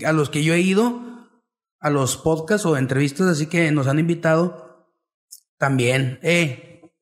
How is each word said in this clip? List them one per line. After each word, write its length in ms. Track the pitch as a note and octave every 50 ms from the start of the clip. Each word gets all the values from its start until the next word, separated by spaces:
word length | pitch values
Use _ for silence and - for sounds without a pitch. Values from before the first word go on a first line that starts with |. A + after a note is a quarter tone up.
| A2+
a 60 | D3+ D#3+
los 160 | D#3 D3 C3+
que 140 | - D3+ D3+
yo 100 | D#3+ E3
he 80 | F3
ido, 400 | F3+ F#3+ G3 G3+ A#3 A#3+ A#3+ - - - - - - - _ _ _ _ _ _ _ _ _ _
a 100 | - D3+
los 280 | D3 C#3 C3 B2 - -
podcasts 480 | - D#3+ D#3+ D#3 D#3 - G#3+ G#3 G#3 E3+
o 100 | D3+ C3
entrevistas 500 | C3 B2 C3+ C3+ D3 C#3 C#3 - F#3+ F#3
así 200 | E3+ C#3+ D#3 D3+
que 240 | - E3+ E3+ D3+
nos 160 | D3+ D3 C3 C#3
han 100 | C#3 D#3
invitado, 880 | E3 E3+ E3+ E3 - D#3+ D#3+ D#3+ F3 F3+ F3 - - - - _ _ _ _ _ _ _ _ _ _ _ - - _ _ _ _
también, 640 | C#3+ C#3 C3+ C3 A#2+ B2 C3 C3 C3+ B2+ B2+ -
"Eh, 600 | - E3 F3 F3 E3+ C#3+ B2 - - - - - - - _ _